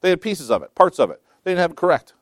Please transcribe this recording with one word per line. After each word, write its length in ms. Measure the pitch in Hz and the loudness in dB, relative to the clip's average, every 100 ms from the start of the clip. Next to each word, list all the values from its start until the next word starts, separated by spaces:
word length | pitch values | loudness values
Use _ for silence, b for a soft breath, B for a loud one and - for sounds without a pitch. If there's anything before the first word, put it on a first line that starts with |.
They 100 | 185 | 0
had 100 | 180 | 0
pieces 300 | 226 196 131 | -2 -8 -2
of 140 | 107 | -2
it, 100 | - | -2
parts 240 | - 185 170 | 0 0 2
of 120 | 110 | -2
it. 120 | 76 _ _ | -2 _ _
They 80 | - | -6
didn't 80 | 180 | -2
have 100 | 175 | -2
it 60 | 151 | -2
correct. 380 | 180 147 _ _ | 0 0 _ _